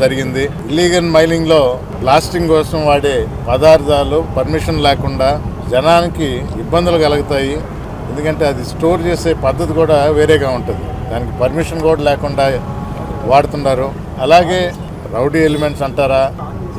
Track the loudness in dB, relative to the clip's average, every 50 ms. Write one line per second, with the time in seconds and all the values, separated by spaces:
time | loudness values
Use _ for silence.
0 | 0 0 0 0 -2 -2 -2 -2 -2 -2 -4 -8 -6 -2 0 2 2 2 2 2
1 | 2 4 4 4 4 4 2 0 2 4 4 4 4 2 0 -2 -6 -10 -10 -4
2 | 2 2 4 4 2 0 -2 -2 2 2 2 2 2 0 -2 -2 2 2 2 2
3 | 2 0 0 0 -2 -4 -6 -8 -2 -2 0 4 6 6 6 6 6 2 2 2
4 | 2 0 0 -2 -2 -2 -2 -4 -2 -2 -2 -2 -2 -2 -2 0 2 2 2 0
5 | -2 -4 -2 0 0 0 0 0 -4 -8 -8 -8 -6 -2 0 2 4 4 4 4
6 | 2 0 -2 -4 -4 -2 -2 -4 -6 -6 -6 -6 -4 -2 0 0 2 2 2 2
7 | 2 2 2 0 0 -2 -2 -2 0 -2 -4 -6 -6 -8 -10 -12 -10 -10 -10 -10
8 | -8 -8 -6 -4 -2 -4 -2 0 0 0 0 -2 -6 -8 -6 -2 0 2 2 2
9 | 0 -2 -2 0 0 -2 -2 0 0 -2 0 0 -2 -2 0 0 2 4 4 2
10 | 4 2 2 2 4 4 4 2 2 0 -2 -4 -4 -4 -6 -6 -6 -8 -8 -8
11 | -8 -6 -6 -6 -6 -6 -2 0 0 0 0 -2 -4 -4 -4 -2 2 2 2 2
12 | 2 0 0 0 -2 -4 -2 0 0 0 0 -2 -6 -8 -8 -8 -8 -10 -10 -10
13 | -8 -8 -8 -6 -2 2 4 4 4 2 -4 -2 -2 0 0 0 -2 -4 -6 -10
14 | -12 -12 -8 -4 2 4 6 6 6 4 0 0 -2 -2 -4 -8 -12 -12 -12 -12
15 | -10 -6 -4 -2 -2 0 2 2 2 2 2 0 -2 -2 -2 -4 -4 -4 -2 0
16 | 0 2 2 2 2 0 -2 -6 -10 -10 -10 -10 -10 -10 -6